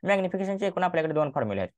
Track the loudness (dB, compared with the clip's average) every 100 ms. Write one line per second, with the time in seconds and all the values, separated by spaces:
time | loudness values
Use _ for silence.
0 | 2 2 2 -2 -4 -2 -2 0 0 2
1 | 0 2 0 0 -2 -2 -4